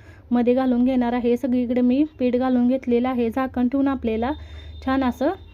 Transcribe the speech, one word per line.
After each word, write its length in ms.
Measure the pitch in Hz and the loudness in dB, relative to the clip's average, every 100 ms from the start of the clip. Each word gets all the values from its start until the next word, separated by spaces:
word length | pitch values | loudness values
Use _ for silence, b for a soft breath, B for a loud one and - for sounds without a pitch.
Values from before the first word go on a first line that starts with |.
| B B B | B B B
मध्ये 240 | 240 240 | 0 2
घालून 300 | 247 262 240 | 2 2 2
घेणार 280 | 247 262 240 | 2 2 0
आहे. 240 | 247 240 240 | 0 0 0
सगळीकडे 440 | 269 247 240 247 | 0 -2 0 2
मी 240 | 247 262 302 - | 2 2 0 0
पीठ 180 | 247 240 | 0 0
घालून 320 | 262 247 240 | 2 2 2
घेतलेलं 400 | 262 254 240 254 | 0 0 0 0
आहे. 220 | 254 233 | 0 -2
झाकण 380 | 247 262 254 247 | -2 -4 0 0
ठेवून 200 | 277 277 | 2 0
आपल्याला 440 | 262 226 220 233 302 B B B B | 0 -2 -2 -2 -6 B B B B
छान 200 | - 269 | -2 0
असं 240 | 254 240 269 381 - | 0 0 -2 -2 -10